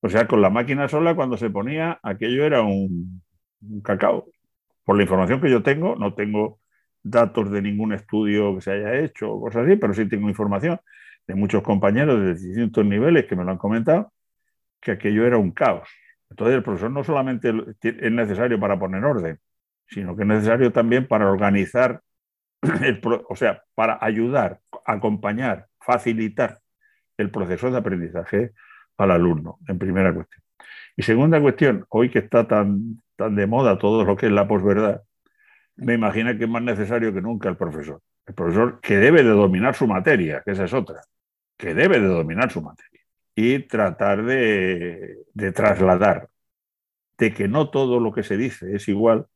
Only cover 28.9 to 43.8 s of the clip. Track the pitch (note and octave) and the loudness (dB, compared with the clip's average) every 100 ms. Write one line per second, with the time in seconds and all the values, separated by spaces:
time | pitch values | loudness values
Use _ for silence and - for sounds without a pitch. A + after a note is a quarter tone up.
28.9 | _ G2+ F2 F2 D#2+ E2 - - F#2 F#2+ | _ 2 4 4 0 -4 -14 -8 -6 -2
29.9 | F#2 F#2+ E2+ E2 - _ _ - - - | 0 0 0 -8 -20 _ _ -20 -20 -18
30.9 | - - A2+ D3 D#3+ D3 - D3 G#2 - | -8 0 4 4 4 4 4 2 2 -2
31.9 | A2 B2 A#2+ G2 A#2+ A2+ G#2+ G2+ G2+ A2+ | 0 2 0 2 0 2 2 2 0 -4
32.9 | A2+ _ _ A2 G#2 G2+ A#2 C3 F#2+ G2+ | -12 _ _ -4 0 0 2 2 2 2
33.9 | A2 G2 G2 A#2+ G2+ G2 G#2 G2 G2+ G#2+ | 2 2 2 2 2 2 2 2 2 0
34.9 | - _ _ _ _ _ _ _ - B2 | -2 _ _ _ _ _ _ _ -10 -2
35.9 | A#2+ G#2+ G#2 A#2 A2+ A#2 A#2 A#2+ G#2 G2+ | 0 0 0 -2 -2 -2 -4 -4 -4 -2
36.9 | A#2+ A2+ F#2+ G2 A#2 G2 F2+ F2 D#2 D2+ | -2 -2 -4 -6 -4 -4 -4 -6 -8 -12
37.9 | C#2+ _ _ - G2+ E2+ F2+ A#2+ - - | -14 _ _ -20 -6 -2 2 0 -2 0
38.9 | G2+ A#2+ E3 B2 G#2 G2+ F2+ A#2+ C3+ B2 | 4 6 6 6 6 4 2 0 0 -2
39.9 | F#2+ F#2+ C3 E2 D2 - G2 F#2 C3 G2+ | 0 2 2 0 -4 -6 -4 -2 -4 -6
40.9 | - _ _ _ _ _ _ F#2 E2 F3 | -14 _ _ _ _ _ _ -6 0 4
41.9 | D#3 G2 F2 D#2+ E2+ B2+ - D2+ - _ | 4 2 0 -2 -2 -2 -4 -12 -18 _
42.9 | _ _ _ _ - A#2 C#3 C#3 A2 | _ _ _ _ 0 0 0 -2 -2